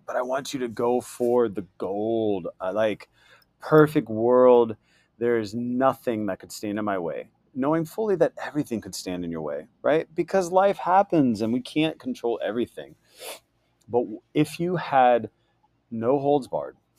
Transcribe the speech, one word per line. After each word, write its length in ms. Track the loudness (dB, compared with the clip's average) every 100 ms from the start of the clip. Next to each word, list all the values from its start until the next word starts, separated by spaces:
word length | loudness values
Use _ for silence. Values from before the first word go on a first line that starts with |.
| -6
but 80 |
I 80 | -6
want 320 | -4 -4 -6
you 60 | -6
to 80 | -6
go 320 | -2 0 0
for 480 | -2 -4 0 2 2
the 180 | -2 -12 -10
gold. 680 | -8 -4 -2 -2 0 -2 -6 -8
I, 100 | -6
like, 380 | 0 0 -2 -10 _ _ _ _ _
perfect 480 | 2 6 6 2 -2
world. 680 | -2 4 6 8 8 6 -2 _ _ _ -4
There 200 | 0 0
is 140 | -2
nothing 720 | -6 -4 0 0 0 -4 -4 -4
that 120 | -6
could 140 | -10
stand 260 | -10 -6 -4
in 60 |
my 140 | -4 -4
way, 320 | -4 -8 -12 _ _
knowing 300 | -6 -2 -2
fully 320 | -2 -6 -2 2
that 160 | 0 -2
everything 400 | -10 -6 -4 -6
could 140 | -8
stand 300 | -12 -8 -8
in 60 | -6
your 120 | -6
way, 240 | -6 -8 -12 _
right? 240 | 0 0 -2
Because 380 | -6 -2 -2 0
life 260 | 2 2 0
happens 640 | 2 2 4 4 4 2
and 100 | 0
we 80 | -2
can't 380 | -4 -2 -2 -4
control 420 | -10 -6 -4 -4
everything. 520 | -4 -4 -6 -8 -18 -18 _ -20 -16 -16 _ _ _ _ -4
But 140 | -2
w-, 180 | -2 -8 _
if 240 | -2 0 -2
you 180 | -4 -4
had 540 | 0 4 6 4 0 _ _ _ _ _ -12
no 280 | -4 0 2
holds 300 | 4 2 0
barred, 280 | -6 -6 -12 _